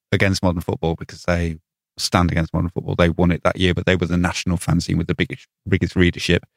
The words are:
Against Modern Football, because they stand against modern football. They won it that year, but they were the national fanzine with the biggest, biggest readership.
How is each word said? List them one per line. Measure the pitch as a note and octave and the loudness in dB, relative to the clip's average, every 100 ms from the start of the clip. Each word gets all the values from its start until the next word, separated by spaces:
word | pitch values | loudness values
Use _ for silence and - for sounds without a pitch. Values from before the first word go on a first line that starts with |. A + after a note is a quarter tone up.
| _ | _
Against | G2 G2 F#2+ | 0 2 2
Modern | F#2 F2 | 0 -2
Football, | - F#2+ E2 | -4 -4 -4
because | E2 - - | -4 -8 -10
they | - F2 E2+ D#2+ _ _ _ - | -2 -2 -2 -6 _ _ _ -10
stand | - G2 F2 | -2 2 2
against | E2+ E2 | 2 -2
modern | F2 E2+ | -2 -2
football. | - C#2+ | -4 -4
They | - F2 | 2 2
won | D#2+ F2+ | 4 2
it | E2+ | 2
that | F2+ F2+ | 0 0
year, | F#2 | 0
but | F2 F2+ | 0 0
they | F#2 | 0
were | F2 | 2
the | F2+ | 0
national | F2 - - E2+ | 0 -2 -2 -2
fanzine | - E2+ - F2 | 0 0 0 -2
with | F2 | -2
the | |
biggest, | - - - - _ - | -2 -4 -6 -16 _ -2
biggest | F#2 E2+ - | 0 0 2
readership. | F2 - - F2 - | 2 2 0 0 -2